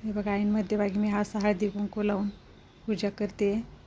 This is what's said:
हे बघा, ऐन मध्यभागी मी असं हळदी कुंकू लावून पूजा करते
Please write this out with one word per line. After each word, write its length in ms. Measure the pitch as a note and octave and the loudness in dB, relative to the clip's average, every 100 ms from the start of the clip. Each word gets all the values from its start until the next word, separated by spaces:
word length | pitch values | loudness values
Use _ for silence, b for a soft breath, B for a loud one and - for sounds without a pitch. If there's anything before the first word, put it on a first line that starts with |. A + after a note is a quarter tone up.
हे 80 | G#3+ | -4
बघा, 180 | G#3 G3+ | -4 0
ऐन 200 | G3+ G#3 | 2 2
मध्यभागी 480 | G#3+ G#3 G#3 G3+ G3 | 2 2 2 2 2
मी 140 | G#3 | 2
असं 260 | G3+ G#3 G#3+ | 2 0 2
हळदी 300 | G3+ G3 G#3 | 2 2 0
कुंकू 340 | G3+ G3+ - | 0 -4 0
लावून 260 | G#3 G3+ G3+ - - - - - - | 0 0 -2 -6 -20 -20 -20 -14 -4
पूजा 240 | G#3 G3+ | -2 -2
करते 540 | G3 G#3 - G3+ G#3+ A#3+ - | -2 -6 0 0 0 -4 -14